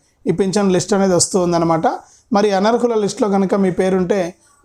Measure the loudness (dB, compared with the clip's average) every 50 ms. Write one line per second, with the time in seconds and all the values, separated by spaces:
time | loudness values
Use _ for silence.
0 | _ _ _ _ _ -4 -2 -2 -2 -2 0 0 0 2 2 0 0 0 0 0
1 | 2 2 2 0 0 0 0 0 0 0 0 0 0 0 0 0 0 -2 -2 -4
2 | -10 -18 _ _ _ _ 0 2 2 2 2 2 2 2 2 0 0 0 0 0
3 | -2 -2 -2 -2 -2 0 2 0 0 0 0 0 0 0 0 0 0 0 0 0
4 | 0 0 0 -2 -2 -4 -8 _ _ _ _ _ -2